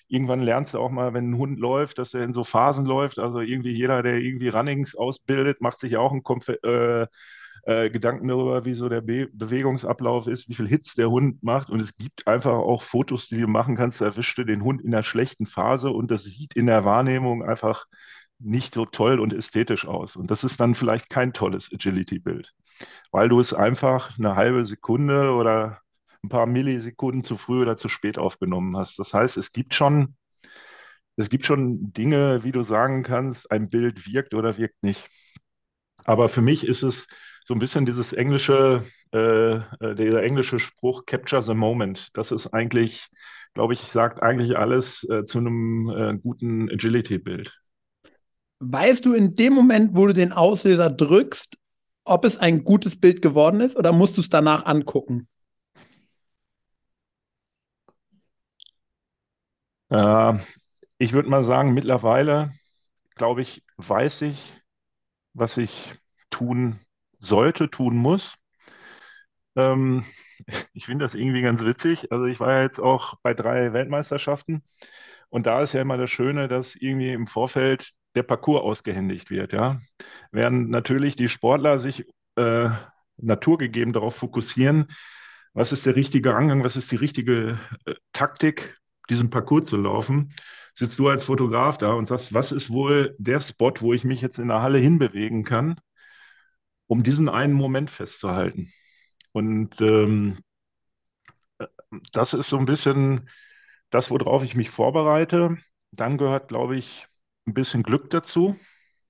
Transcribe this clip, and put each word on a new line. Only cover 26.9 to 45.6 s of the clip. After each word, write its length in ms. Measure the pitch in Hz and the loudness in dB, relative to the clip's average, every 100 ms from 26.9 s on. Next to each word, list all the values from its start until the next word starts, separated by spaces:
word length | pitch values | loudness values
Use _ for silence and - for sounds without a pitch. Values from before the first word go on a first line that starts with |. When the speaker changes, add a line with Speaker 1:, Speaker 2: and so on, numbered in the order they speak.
| - 131 131 | -6 -4 -4
Speaker 1:
zu 140 | - 110 | -6 -8
früh 240 | - 127 | -2 0
oder 160 | 117 110 | 0 -2
zu 140 | - | -6
spät 280 | - 104 - | -6 -6 -4
aufgenommen 580 | 90 - 92 90 92 92 | -4 -4 -4 -2 -4 -6
hast. 200 | 95 - | -8 -10
Das 140 | 98 | -4
heißt, 220 | 104 123 95 | 0 0 -2
es 160 | 92 | -8
gibt 220 | - - | -8 -4
schon, 420 | - 143 147 135 - _ _ _ - - - - _ _ - | 0 2 4 0 -4 _ _ _ -20 -20 -20 -20 _ _ -6
es 120 | 104 | -2
gibt 160 | 139 - | -2 0
schon 460 | 143 127 117 104 | 0 0 -2 -6
Dinge, 500 | 113 123 143 143 127 | -2 2 2 2 2
wie 100 | 117 | -2
du 100 | 127 | -4
sagen 400 | 110 110 131 135 | 0 2 2 0
kannst, 480 | 123 123 135 120 - | -2 -2 -4 -6 -4
ein 180 | 107 104 | -4 0
Bild 380 | 117 120 104 95 | 0 0 -4 -6
wirkt 260 | 123 139 | -6 -4
oder 220 | 110 113 104 | -2 -2 -2
wirkt 260 | 113 _ | -4 _
nicht. 240 | 101 98 - _ _ - _ _ _ _ _ _ | -4 -4 -10 _ _ -20 _ _ _ _ _ _
Aber 240 | - 113 117 | 0 4 4
für 120 | 127 | 4
mich 240 | 117 156 - | 2 2 0
ist 160 | 123 | -2
es 260 | 135 - - - - - | -2 -4 -10 -20 -20 -16
so 100 | - | -6
ein 60 | 120 | -4
bisschen 260 | 131 156 127 | -2 0 -2
dieses 280 | 120 117 | -2 -4
englische, 720 | - 131 139 135 135 135 127 123 - _ | -2 0 0 4 4 4 2 -2 -16 _
äh, 440 | 110 113 110 113 110 | 0 2 4 2 0
äh, 380 | 110 - 113 104 | -6 -8 -6 -2
dieser 260 | 110 110 | 0 2
englische 360 | 110 139 127 123 | 2 0 0 -4
Spruch, 460 | - - 127 127 - | -6 -4 -4 -4 -6
„Capture 360 | 127 - 135 | -8 -2 -2
the 120 | 110 | 0
moment.“ 540 | 110 110 120 98 95 - | 0 0 0 -4 -6 -10
Das 180 | - 113 | -10 -6
ist 160 | 113 - | -6 -4
eigentlich, 540 | 110 117 120 113 - - _ - - - | -4 0 0 0 -4 -18 _ -20 -20 -12
glaube 200 | - 113 | -2 -2
ich, 60 | 123 | -2
sagt 420 | - - 117 - | -2 0 0 2
eigentlich 340 | 117 123 120 120 | 0 2 0 0
alles, 480 | 107 127 127 - - | 2 0 -2 -6 -4
äh, 140 | 110 | -4
zu 140 | 104 120 | -2 -2
einem, 520 | 120 117 | -2 -2